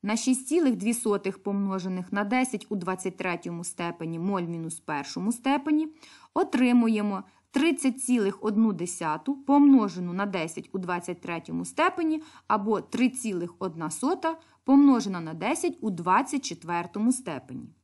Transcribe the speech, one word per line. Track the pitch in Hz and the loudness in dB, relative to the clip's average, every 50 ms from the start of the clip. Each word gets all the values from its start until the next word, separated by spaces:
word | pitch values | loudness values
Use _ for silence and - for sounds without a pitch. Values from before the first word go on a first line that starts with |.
на | - 202 214 | -2 -2 -2
шість | 220 - 262 254 247 - - | 0 2 0 0 0 0 0
цілих | 302 349 330 262 233 | 0 2 4 2 2
дві | 180 190 220 233 | 2 0 -2 -2
сотих | 233 - 220 202 202 202 190 190 - | 0 0 0 0 0 -2 -4 -8 -6
помножених | _ 202 202 202 202 196 190 190 175 190 185 185 180 - | _ -4 -2 -2 -2 -2 -2 -4 -4 -4 -4 -6 -6 -4
на | - 196 208 | -4 -4 -2
десять | 202 240 254 262 254 - 196 - _ | 0 2 0 0 0 -2 -8 -6 _
у | 214 | -6
двадцять | 196 180 185 185 185 - 185 180 | -4 -4 -4 -6 -4 -4 -8 -8
третьому | - 185 185 175 170 - 175 170 170 175 | -4 -4 -4 -4 -4 -6 -8 -8 -8 -8
степені | - - - 175 170 170 170 170 165 165 165 | -10 -8 -6 -6 -6 -6 -6 -8 -6 -6 -4
моль | 170 196 202 190 | -2 -2 -2 -2
мінус | 175 165 170 165 165 160 160 - | -2 -4 -6 -6 -8 -8 -10 -12
першому | _ - 156 143 139 - - 175 180 208 | _ -6 -6 -6 -6 -8 -8 -4 -4 -4
степені, | 240 - - 269 277 294 277 311 302 302 311 311 - _ - - - - - _ _ | -4 -2 -2 0 0 0 0 0 0 0 0 -2 -8 _ -20 -20 -20 -20 -20 _ _
отримуємо | 302 392 - - 240 254 247 240 240 233 226 220 208 208 208 196 190 - - _ _ _ _ | 0 0 0 2 2 4 6 6 6 4 4 2 0 0 -2 -4 -6 -8 -12 _ _ _ _
тридцять | - 277 285 330 269 262 - 262 247 262 | -2 2 2 2 2 2 0 -2 -2 -2
цілих | - - 247 240 202 196 196 - - | 0 0 2 2 2 0 0 -2 -4
одну | 214 214 214 226 220 | 0 2 4 4 4
десяту | 196 160 175 175 - - 170 156 151 156 - - 285 | 2 0 -4 -8 -6 -4 -4 -4 -4 -2 -2 -4 -4
помножену | 269 269 - 277 285 285 285 269 254 214 202 165 180 180 175 | -4 0 4 6 8 8 10 8 8 6 2 -4 -6 -6 -6
на | 175 185 202 | -2 -4 -4
десять | 202 190 180 160 170 - - 160 - | -2 -2 -4 -4 -4 -6 -10 -14 -8
у | - 196 | -8 -6
двадцять | 180 170 180 175 175 - 180 175 | -4 -2 -4 -4 -4 -8 -10 -10
третьому | - - 170 185 185 - 165 170 180 | -8 -8 -8 -8 -8 -8 -8 -6 -6
степені | - - - 311 370 359 359 339 320 311 311 311 - - - _ | -6 0 0 0 0 2 0 -2 0 -2 -2 -6 -12 -20 -20 _
або | _ 214 214 196 214 220 180 | _ -2 0 2 0 -2 -2
три | - - - 226 254 254 | -2 -6 0 2 2 2
цілих | 254 - - 220 190 175 170 175 - _ | 2 -2 -6 -4 -4 -4 -6 -6 -8 _
одна | 196 185 156 165 160 151 | -8 -8 -6 -6 -8 -8
сота | 151 - - 277 370 277 - 320 320 320 - _ _ _ _ | -6 -4 -2 -2 -2 0 -2 -4 -4 -4 -12 _ _ _ _
помножена | - 269 277 285 277 262 - - 202 190 175 | 6 6 8 8 8 6 6 2 -2 -6 -6
на | 165 156 165 | -6 -8 -8
десять | 165 180 220 302 339 - 349 - - | -4 -2 -2 -2 0 -2 -4 -4 -2
у | - 220 | -4 -4
двадцять | 190 165 170 180 185 220 277 277 - 269 - | -4 -2 0 2 4 4 2 0 -4 -6 -6
четвертому | - 170 - - 165 175 170 170 170 - 202 214 240 | -6 -10 -10 -8 -6 -4 -4 -4 -6 -4 0 2 2
степені. | 254 - - - 156 127 - - 127 - - - - _ | 2 0 -2 -8 -8 -8 -10 -12 -14 -14 -14 -16 -20 _